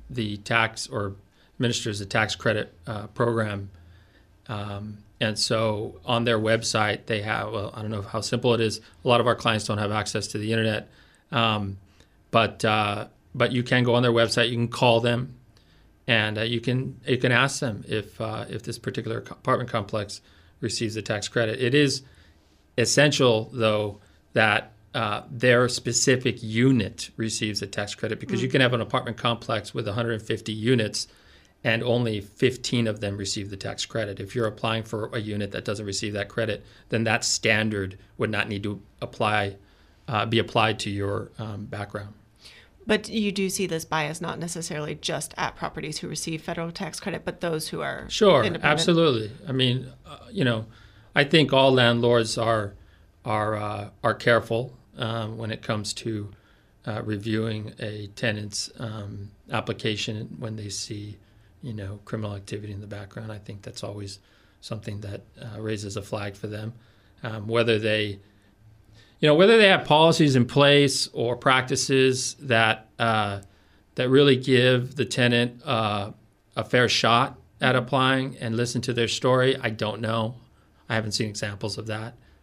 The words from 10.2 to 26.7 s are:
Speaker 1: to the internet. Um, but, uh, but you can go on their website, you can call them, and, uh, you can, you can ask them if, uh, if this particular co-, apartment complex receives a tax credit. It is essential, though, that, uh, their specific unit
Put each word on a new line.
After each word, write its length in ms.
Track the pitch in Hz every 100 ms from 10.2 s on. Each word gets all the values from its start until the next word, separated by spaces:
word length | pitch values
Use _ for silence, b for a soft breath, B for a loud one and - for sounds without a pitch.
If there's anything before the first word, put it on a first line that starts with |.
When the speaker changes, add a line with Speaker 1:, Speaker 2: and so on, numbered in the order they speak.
| 101
Speaker 1:
to 100 | 110
the 140 | 107
internet. 380 | 113 110 107 - b b b _
Um, 460 | - 113 107 98 98 b b b b _
but, 340 | 117 107 - 110
uh, 420 | 107 104 104 110 _ _
but 200 | - 120
you 100 | 123
can 200 | 123 127 123
go 100 | 120
on 80 |
their 80 | 123
website, 380 | 117 113 120 117
you 60 | 120
can 100 | 117
call 320 | - 127 117
them, 360 | 120 120 127 - _ b b b b _ -
and, 320 | 113 107 104
uh, 40 |
you 180 | 113 117
can, 400 | 117 127 131 - -
you 100 | 123
can 140 | 127
ask 300 | 120 135 -
them 240 | 135 101 -
if, 320 | 107 101 -
uh, 240 | 110 110 110
if 140 | 110
this 140 | - 117
particular 440 | - 127 110 113
co-, 140 | - -
apartment 340 | - 123 120
complex 500 | 117 101 110 101 - b b b _
receives 380 | 120 - 113 107
a 40 |
tax 280 | 101 107 -
credit. 320 | 127 113 107
It 120 | 120
is 280 | 143 143 127 b b b b b b _ -
essential, 720 | 113 - 147 135 131 110 110
though, 460 | 131 110 107 107 101 b b _
that, 380 | 120 110 104 - - _
uh, 280 | 135 110 107 -
their 360 | 123 123 120 123
specific 720 | - - 117 - 127 127 -
unit 640 | 110 110 127